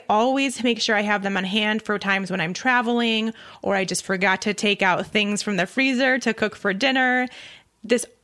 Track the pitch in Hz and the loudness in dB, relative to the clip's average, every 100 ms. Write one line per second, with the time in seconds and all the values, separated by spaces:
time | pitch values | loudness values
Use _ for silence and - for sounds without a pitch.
0 | - 208 247 269 277 240 247 220 - 208 | 2 2 2 2 0 0 0 0 0 0
1 | 208 208 196 196 185 214 214 214 - 208 | 0 0 0 -2 -2 0 0 -2 -2 -4
2 | 196 196 180 185 165 180 262 247 240 240 | 0 -2 -2 -4 -4 -2 0 2 2 0
3 | 233 220 220 - - - 190 196 185 180 | 2 0 -2 -6 -16 -8 -2 0 0 -4
4 | - 185 196 190 214 196 208 202 190 170 | -2 0 2 0 -2 -2 0 2 2 2
5 | 214 214 202 208 208 185 190 262 269 247 | 0 -2 0 -2 -2 -2 0 0 0 2
6 | 262 262 240 - 208 - 208 190 262 262 | 2 2 0 -2 -2 -2 -4 0 2 2
7 | 254 254 247 - - - _ _ 214 240 | 2 2 -2 -8 -20 -20 _ _ 0 0
8 | - _ | -2 _